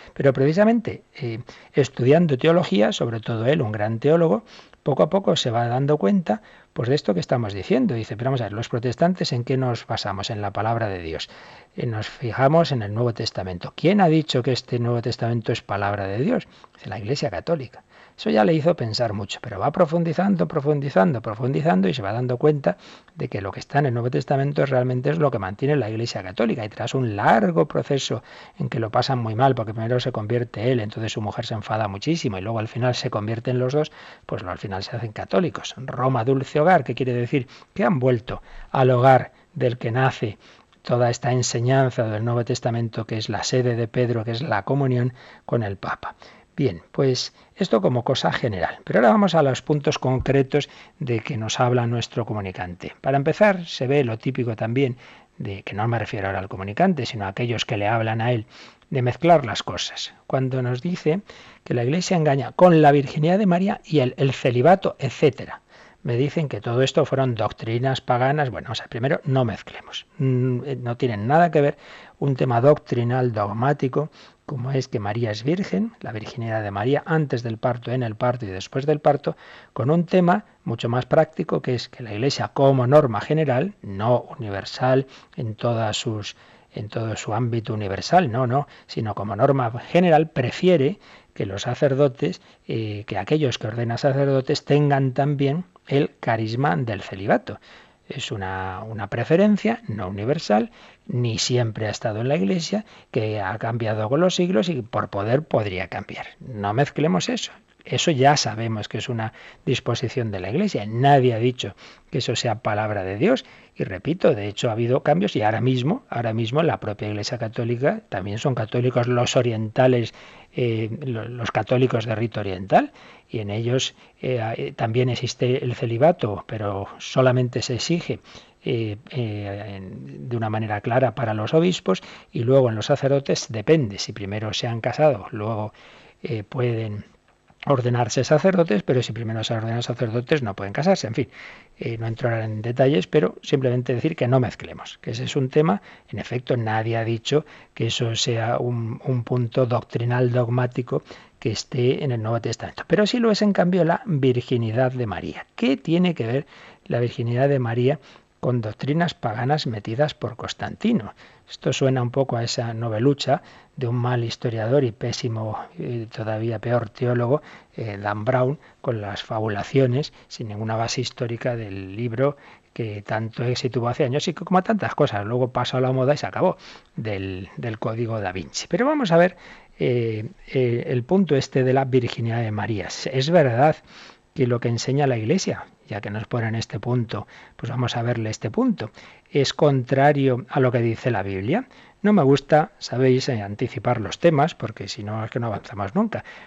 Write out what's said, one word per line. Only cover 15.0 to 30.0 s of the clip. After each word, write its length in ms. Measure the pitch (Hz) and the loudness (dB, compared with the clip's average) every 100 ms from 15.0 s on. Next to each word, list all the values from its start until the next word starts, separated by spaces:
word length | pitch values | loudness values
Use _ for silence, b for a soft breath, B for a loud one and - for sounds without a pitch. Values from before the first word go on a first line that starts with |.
Testamento 500 | 104 - 117 120 117 | -2 -2 -2 -2 -2
es 80 | 117 | -4
palabra 460 | - 101 101 101 98 | -4 -2 -2 -2 -4
de 140 | 104 | -2
Dios?" 280 | 175 220 - B B | 0 -2 -4 B B
Dice, 140 | - - | -16 -10
"La 100 | 113 | -8
Iglesia 300 | 104 143 131 | -4 -4 -2
Católica." 540 | 87 - 165 123 - _ B B - | -4 -2 -4 -4 -16 _ B B -8
Eso 120 | 226 | 0
ya 140 | 214 | 4
le 80 | 196 | 4
hizo 220 | 160 151 | 4 2
pensar 380 | 165 113 104 113 | 0 -2 -2 -2
mucho, 260 | 101 101 - | -2 -6 -10
pero 200 | 110 95 | -10 -4
va 100 | 127 | -2
profundizando, 800 | - 160 170 165 151 196 180 165 | 2 2 2 0 0 2 2 0
profundizando, 760 | 147 143 147 139 185 185 120 | 0 0 0 2 2 2 2
profundizando 640 | 98 104 123 151 156 185 196 | -4 -4 -2 0 2 2 2
y 80 | |
se 80 | 123 | 0
va 100 | 98 | -2
dando 240 | 113 123 123 | -2 -2 2
cuenta 400 | 151 147 - - B B B | 2 2 0 -2 B B B
de 140 | 160 123 | -10 -6
que 120 | 104 | -6
lo 120 | 98 | -6
que 80 | - | -8
está 180 | - 139 | -2 0
en 80 | 143 | 2
el 80 | |
Nuevo 160 | 117 123 | 0 -2
Testamento 560 | 143 - 139 139 147 139 | -4 0 0 0 0 0
realmente 440 | 131 127 127 143 | 2 0 0 -2
es 80 | 160 | 2
lo 120 | 147 | 0
que 80 | 113 | 0
mantiene 380 | 95 101 143 147 | -6 -2 0 0
la 120 | 107 | 0
Iglesia 320 | 113 117 110 | -4 -6 -6
Católica. 400 | 92 104 160 147 | -8 -2 -2 -2
Y 40 | 104 | -6
tras 260 | - 110 | -6 -4
un 200 | 135 120 | -2 -2
largo 540 | 101 139 220 196 160 156 | 0 2 4 4 2 0
proceso 560 | 170 - 139 - 123 B B B - | -2 -2 -2 -2 -6 B B B -8
en 120 | 131 | -6
que 100 | 123 | -4
lo 100 | 110 | -2
pasan 300 | 120 120 127 | 0 0 -2
muy 160 | 113 110 | -2 2
mal, 180 | 135 | 2
porque 180 | 123 107 | 2 -2
primero 280 | 110 113 123 | -4 -2 -2